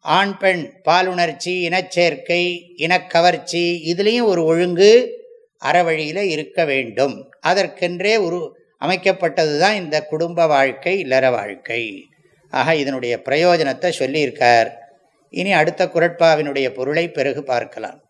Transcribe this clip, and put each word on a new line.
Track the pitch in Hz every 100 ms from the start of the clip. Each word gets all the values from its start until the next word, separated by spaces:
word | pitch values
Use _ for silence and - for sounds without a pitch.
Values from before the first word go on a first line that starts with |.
ஆண் | - 156 202 196
பெண் | 190 180 143 -
பாலுணர்ச்சி, | - 175 185 180 170 151 175 180 175
இனச்சேர்க்கை, | 180 180 - 175 156 - 170 175 175 - -
இனக்கவர்ச்சி, | 156 180 175 170 170 170 135 170 175 175 156 175
இதுலேயும் | 202 233
ஒரு | 233 185
ஒழுங்கு | 160 165 180 175 202 233 254 - - - _ _
அறவழியில | 135 170 170 160 151 165
இருக்க | 202 156 147 -
வேண்டும். | 160 135 120 104 139 101 - _
அதற்கென்றே | 156 185 185 - 175 175 196 226
ஒரு | 180 175 160 - _ _
அமைக்கப்பட்டது | 143 185 190 185 170 143 156 147
தான் | 185
இந்த | 214 170 151
குடும்ப | 151 156 170 170 165
வாழ்க்கை, | 143 135 135 165 196
இல்லற | 147 131 131
வாழ்க்கை. | 120 104 95 - 117 113 95 - _ _ _ _
ஆக | 143 131 160
இதனுடைய | 139 135 120 117
பிரயோஜனத்தை | - 143 175 170 151 131 180 165
சொல்லியிருக்கார். | 131 147 139 - 123 120 113 - - _ _ _ _
இனி | - 185
அடுத்த | 180 156 - 180
குறட்பாவினுடைய | 170 170 170 165 156 147 139 131
பொருளை | 127 127 151 170
பிறகு | 165 135 135
பார்க்கலாம். | 139 123 113 - 107 - _